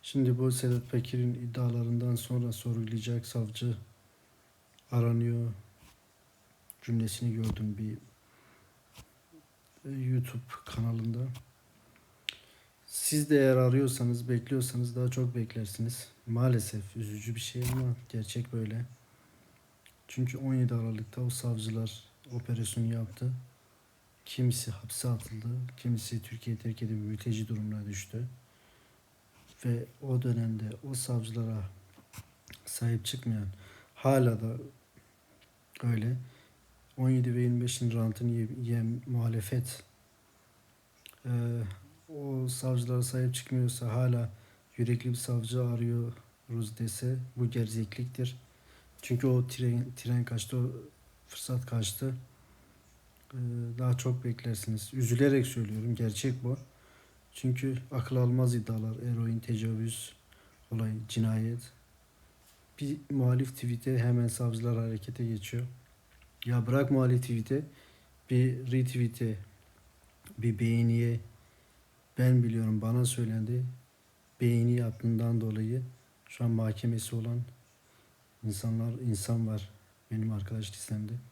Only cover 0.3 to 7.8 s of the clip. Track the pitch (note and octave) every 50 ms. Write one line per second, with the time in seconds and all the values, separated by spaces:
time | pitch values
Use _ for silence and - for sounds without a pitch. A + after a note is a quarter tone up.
0.3 | B2 A#2+ B2+ B2+ B2 B2 - B2 B2 A#2+ A#2 - - A#2+ B2 - - B2 B2 B2
1.3 | B2 B2 B2 A#2+ A#2 C3 B2 A#2+ A#2 A#2+ A#2 A#2 A#2+ A#2 A#2+ B2 A#2+ A#2 - -
2.3 | B2 B2 A#2+ A#2+ A2+ - - B2 A#2 A2+ A2+ A2 A2+ A2+ G#2+ A#2+ A#2+ A#2+ A#2+ -
3.3 | - B2 A2+ G#2 G#2+ - A#2+ A#2+ A#2 G2 - - - _ _ _ _ _ _ _
4.3 | _ _ _ _ _ _ _ _ _ - _ _ B2+ A#2+ A#2 A#2 A#2 A#2 A#2 A#2
5.3 | A#2+ A#2 A#2 A#2 G#2 F#2+ G2+ - - _ - - - _ _ _ _ _ _ _
6.3 | _ _ _ _ _ _ _ _ - _ - - A#2+ A2+ A2+ A2 - - A#2+ A#2+
7.3 | A2 A2+ A2+ A2 - - A2 G#2+ G#2 G2